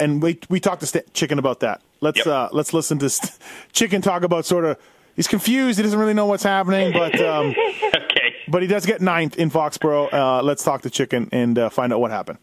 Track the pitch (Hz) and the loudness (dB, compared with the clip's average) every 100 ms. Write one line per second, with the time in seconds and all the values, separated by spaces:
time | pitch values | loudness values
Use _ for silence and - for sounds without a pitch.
0 | 147 147 165 165 - 180 202 170 151 165 | 0 2 0 -2 -4 -2 0 -2 -4 -4
1 | - - 151 143 131 120 117 98 _ _ | -4 -4 -2 0 0 0 -2 -4 _ _
2 | 151 156 165 139 120 147 151 165 151 151 | -2 0 0 0 0 -2 -2 -2 -2 -2
3 | 139 - - - - - - - 226 196 | -2 -2 -8 -14 -20 -20 -6 -2 0 2
4 | 196 175 175 170 - 180 165 - - _ | 0 0 0 0 2 0 2 -2 -10 _
5 | _ - 170 214 - 254 262 202 214 208 | _ -6 -2 0 2 2 2 2 0 2
6 | 214 214 202 196 196 196 185 190 185 175 | 2 2 0 0 0 0 2 2 2 0
7 | 165 - - - 151 - 453 381 427 160 | 0 0 0 0 0 0 -2 -2 0 0
8 | - 151 123 - - 175 185 208 175 196 | 0 0 0 -4 -2 -2 0 0 0 0
9 | 180 170 156 - 160 160 151 - 156 147 | 0 0 -2 0 0 2 -2 0 0 2
10 | 143 143 131 127 143 143 - 135 123 - | 2 2 2 2 0 0 -2 -2 -4 -4
11 | 131 123 113 123 120 120 113 - 123 113 | -2 -2 -2 0 2 2 2 0 0 0
12 | 120 107 87 80 | 0 -2 -8 -12